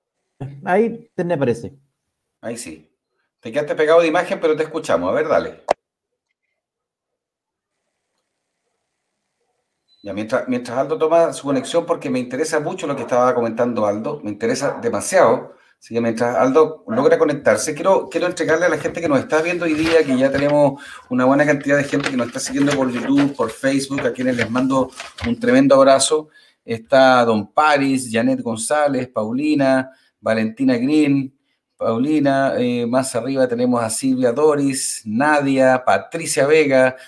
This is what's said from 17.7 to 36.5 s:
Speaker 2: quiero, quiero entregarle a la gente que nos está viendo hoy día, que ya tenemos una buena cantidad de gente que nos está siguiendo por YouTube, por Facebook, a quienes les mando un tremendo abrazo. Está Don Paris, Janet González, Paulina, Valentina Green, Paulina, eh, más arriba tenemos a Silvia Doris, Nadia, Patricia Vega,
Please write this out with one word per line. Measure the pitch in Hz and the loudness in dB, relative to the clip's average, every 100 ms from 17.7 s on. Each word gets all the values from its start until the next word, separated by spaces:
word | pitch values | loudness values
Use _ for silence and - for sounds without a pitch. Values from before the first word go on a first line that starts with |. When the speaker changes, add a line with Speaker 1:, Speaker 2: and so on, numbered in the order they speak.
| 147 | -2
Speaker 2:
quiero, | 180 185 147 | 0 2 0
quiero | 170 180 | -4 -4
entregarle | 170 147 160 175 | -2 -2 0 0
a | |
la | 151 | -2
gente | 165 170 | -4 -4
que | 165 | 0
nos | 135 | 0
está | 113 156 | 0 -2
viendo | 165 175 170 | 0 -2 -2
hoy | |
día, | 151 160 165 | -2 2 2
que | 143 127 | 2 2
ya | 135 | 0
tenemos | 139 143 147 143 139 - - - | 0 0 2 2 0 -10 -20 -6
una | 127 127 | 0 2
buena | 139 151 | 4 2
cantidad | 143 139 143 | 0 0 0
de | |
gente | 139 139 139 | 0 -4 -2
que | 131 | -4
nos | 117 | -4
está | 131 | -6
siguiendo | - 131 143 | -4 -2 0
por | 135 131 | 0 -2
YouTube, | 120 127 139 139 - | -2 0 2 2 0
por | 113 | -4
Facebook, | - 135 135 - 139 | -4 -2 -2 -2 -4
a | 127 | -4
quienes | 117 127 120 | -2 -2 -2
les | 110 | -2
mando | 123 131 135 131 - - - 120 | -2 0 0 -2 -6 -18 -10 -6
un | 117 | -2
tremendo | 120 127 139 135 | 2 4 6 6
abrazo. | 135 135 - 156 156 _ _ _ | 6 6 4 0 -2 _ _ _
Está | - 113 - 131 131 127 117 | -10 -10 0 4 6 6 4
Don | 110 104 | 2 0
Paris, | - 151 143 139 131 113 | 0 2 2 2 -2 -2
Janet | 113 123 131 | -2 0 0
González, | 117 110 - 151 147 131 127 | -4 -6 -2 0 0 -2 -4
Paulina, | - 110 123 151 151 135 131 131 - _ _ | -6 -4 -2 0 2 2 0 -2 -12 _ _
Valentina | 107 113 110 110 135 120 | -4 -2 -2 -2 0 0
Green, | 131 151 147 139 131 - _ _ _ - | 2 2 2 0 -2 -10 _ _ _ -6
Paulina, | 117 113 139 151 139 135 135 - | -2 -2 0 0 2 2 0 0
eh, | 123 120 120 | -2 -2 -2
más | 127 127 117 | -2 -2 -4
arriba | 120 135 127 | -4 -2 0
tenemos | 120 123 120 | 0 0 0
a | 113 | -2
Silvia | - 135 127 127 | -2 -2 0 0
Doris, | 117 156 143 139 135 - - 110 | 2 2 2 0 -2 -6 -8 -6
Nadia, | 110 147 147 139 135 131 127 | -2 0 2 2 4 4 4
Patricia | - 98 - 165 151 - | 2 0 -2 -8 -4 0
Vega, | 139 | 4